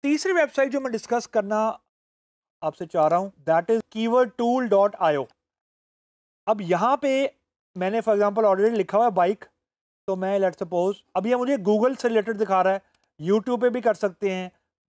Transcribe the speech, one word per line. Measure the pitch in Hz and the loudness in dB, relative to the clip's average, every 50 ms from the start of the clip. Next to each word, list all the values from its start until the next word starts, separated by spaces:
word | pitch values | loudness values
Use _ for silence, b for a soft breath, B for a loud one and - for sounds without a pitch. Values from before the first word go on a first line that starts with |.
| - | 0
तीसरी | 277 294 302 - 381 | 0 0 0 0 0
वेबसाइट | 381 349 302 277 - - 269 269 | 2 2 0 0 0 -2 -2 0
जो | 233 277 | -2 -6
मैं | 269 254 | -6 -4
डिस्कस | 233 214 - - 233 240 226 | -6 -6 -4 -4 -4 -4 -4
करना | - - 220 202 196 214 214 220 220 - - _ _ _ _ _ _ _ _ _ _ _ _ _ _ _ _ | -2 -2 -2 -2 0 -2 -2 -2 -2 -4 -8 _ _ _ _ _ _ _ _ _ _ _ _ _ _ _ _
आपसे | - 156 151 _ 180 | -8 -8 -6 _ -14
चाह | 156 - 170 151 | -4 0 2 2
रहा | 156 165 175 | 4 2 0
हूँ, | 190 196 _ _ 139 151 | -2 -4 _ _ _ 0
that | 160 165 165 - | 0 0 2 0
is | 226 226 - _ - | -2 -2 -2 _ -8
keyword | 226 226 226 233 254 254 226 - - | -4 -2 0 2 2 2 0 -2 -4
tool | 240 233 247 262 254 226 | -2 0 0 0 0 2
dot | 202 196 196 208 202 - | 2 4 4 2 0 0
I | 190 160 151 139 | 0 0 0 0
O। | 131 - _ _ _ _ _ _ _ _ _ _ _ _ _ _ _ _ _ _ _ _ _ _ _ | -4 -6 _ _ _ _ _ _ _ _ _ _ _ _ _ _ _ _ _ _ _ _ _ _ _
अब | - 220 208 | -4 -4 -2
यहाँ | 196 170 180 170 202 247 277 269 | 0 -2 0 0 2 0 0 0
पे | - 277 262 269 277 - _ _ _ _ _ _ _ _ _ | 0 -2 0 0 -2 -4 _ _ _ _ _ _ _ _ _
मैंने | 180 180 190 208 226 | -6 -4 -2 -2 -2
for | 214 220 214 | 0 0 2
example | 202 208 202 208 220 220 | 2 2 0 2 2 2
already | 208 190 190 202 226 233 | 2 4 4 2 2 2
लिखा | 214 190 - - 208 | 0 -2 0 2 2
हुआ | 233 | 2
है | 240 190 | 2 2
बाइक, | 180 175 180 214 - - _ _ _ _ _ _ _ _ _ _ _ _ - | 2 2 2 0 -4 -8 _ _ _ _ _ _ _ _ _ _ _ _ -6
तो | 190 | -6
मैं | 185 190 190 202 202 | -4 -2 -2 0 2
let's | 196 185 180 - | 0 0 0 -4
suppose, | 196 165 180 175 175 190 202 - _ _ _ | -10 -4 -2 -2 0 -2 -2 -6 _ _ _
अब | 190 190 | -4 -2
ये | 226 247 | 0 -2
मुझे | 247 247 254 285 247 | 0 0 -2 -2 0
Google | 180 196 214 214 220 254 269 | 2 0 2 2 2 0 0
से | - - 240 | 0 -4 0
रिलेटेड | 226 220 196 226 226 202 | 0 0 -2 -2 -4 -4
दिखा | 220 190 190 185 | -2 0 2 2
रहा | 180 190 | 2 2
है, | 190 196 _ _ _ _ _ _ _ _ | 0 0 _ _ _ _ _ _ _ _
YouTube | 151 175 202 220 196 254 247 233 | -2 0 0 0 2 -2 -2 0
पे | 240 247 | 0 0
भी | 226 254 | 0 0
कर | 226 233 208 | 0 0 0
सकते | - - 196 170 _ 208 196 | 0 -2 -4 -4 _ -4 -4
हैं, | 185 185 185 180 _ _ _ _ _ _ _ | -4 -4 -8 -10 _ _ _ _ _ _ _